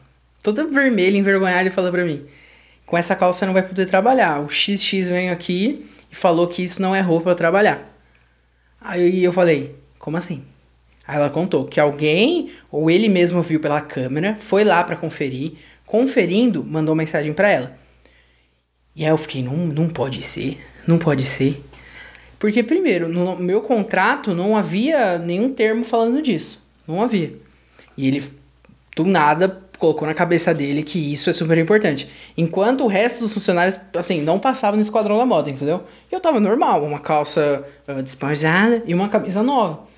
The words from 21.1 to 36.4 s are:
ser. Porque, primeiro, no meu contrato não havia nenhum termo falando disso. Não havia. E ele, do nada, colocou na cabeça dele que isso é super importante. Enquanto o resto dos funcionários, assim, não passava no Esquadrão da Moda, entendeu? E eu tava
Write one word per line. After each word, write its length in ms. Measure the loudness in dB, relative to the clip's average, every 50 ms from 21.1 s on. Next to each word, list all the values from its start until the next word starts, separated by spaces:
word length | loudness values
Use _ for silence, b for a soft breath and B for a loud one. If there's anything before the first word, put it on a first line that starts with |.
| 0 0 0
ser. 400 | -2 0 0 0 0 0 -2 -8 -18 B B B B B B B B B B B B B B
Porque, 240 | -2 0 0 0 0
primeiro, 460 | 0 0 0 2 2 0 0 0 -2
no 280 | -2 -2 -2 -2 -2
meu 240 | -4 -2 0 0 0
contrato 760 | 0 0 0 -2 -2 0 0 0 2 2 0 0 -2 -4 -2
não 220 | -2 0 0 0
havia 640 | 0 0 0 -2 -2 0 0 2 2 2 2 0 -2
nenhum 340 | -2 -2 -2 -2 -2 -2 0
termo 320 | 0 0 0 0 0 -2
falando 380 | -2 0 0 2 2 0 0 0
disso. 420 | 0 -2 -2 -4 -8 -14 -18 _ _ _ _ _ -6
Não 140 | -4 -2 -2
havia. 320 | 0 0 -2 -2 -4 -8 -12 -20 b b b b b b b b b b
E 120 | -4 -2 0
ele, 140 | 0 0 -4 -8 -14 -20 _ _ _ _ _ _ -20 _ _ _ -6
do 80 | -2 0
nada, 560 | 2 4 4 4 4 4 4 2 0 0 -4 -16 -20 -8 -2
colocou 280 | 0 0 0 0 -2 -4
na 60 | -2
cabeça 400 | -2 0 2 2 2 2 2 0
dele 280 | 0 -2 -2 -2 -4 -4
que 160 | -4 -4 -4 -4 -2 -2
isso 160 | -2 0 0
é 40 | 0
super 240 | 0 0 2 2 2
importante. 500 | 2 4 2 2 2 0 -2 -4 -6 B B B B B B
Enquanto 480 | B -2 -2 0 0 0 2 2 2 0
o 20 |
resto 340 | 0 2 2 0 0 -2 -4
dos 140 | -4 -4 -2
funcionários, 440 | -2 0 0 2 2 2 0 0 -4 -8 -10 -6
assim, 280 | -6 -4 -2 -2 -2 0
não 160 | 0 0 0
passava 360 | 0 0 -2 0 0 0 0
no 60 | 0 0
Esquadrão 360 | 0 0 0 0 2 2 2
da 80 | 2
Moda, 240 | 2 2 0 0 -2
entendeu? 340 | -4 -4 -2 -2 -2 -2 -6 B B B B B
E 40 | -8
eu 60 | -4
tava 200 | 0 0 2 2